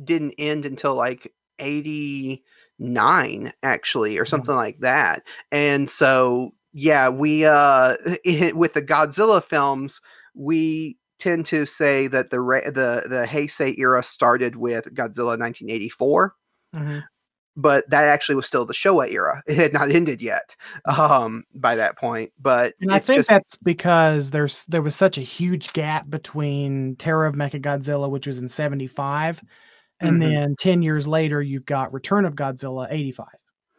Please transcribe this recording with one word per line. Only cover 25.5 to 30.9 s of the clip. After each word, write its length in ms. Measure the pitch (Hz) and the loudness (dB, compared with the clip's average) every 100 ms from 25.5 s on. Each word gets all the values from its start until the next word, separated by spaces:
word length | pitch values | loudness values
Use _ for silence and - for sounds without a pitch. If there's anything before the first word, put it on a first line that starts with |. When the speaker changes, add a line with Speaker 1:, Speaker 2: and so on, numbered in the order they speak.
| 180 - | -2 -4
Speaker 2:
gap 360 | - 151 156 147 | -6 -4 -4 -6
between 840 | 151 - 151 147 143 139 135 131 131 | -10 -8 -6 -4 -2 -2 -4 -6 -6
Terror 300 | 165 160 156 | -2 0 0
of 100 | 143 | -2
Mechagodzilla, 720 | 143 147 143 143 139 143 139 | -6 -6 -4 -4 -2 -2 -2
which 180 | 139 139 | -4 -6
was 100 | 123 | -8
in 100 | 123 | -8
seventy-five, 960 | - 147 139 131 - 139 147 160 165 - _ _ _ _ - | -6 -4 -4 -8 -6 -4 -2 -4 -6 -14 _ _ _ _ -4
and 120 | 170 | 0
Speaker 1:
Mm-hmm. 80 | 170 | 2
Speaker 2:
then 360 | 160 151 147 139 | 2 0 -2 -2
ten 240 | 185 175 | 0 2
years 240 | 160 | 2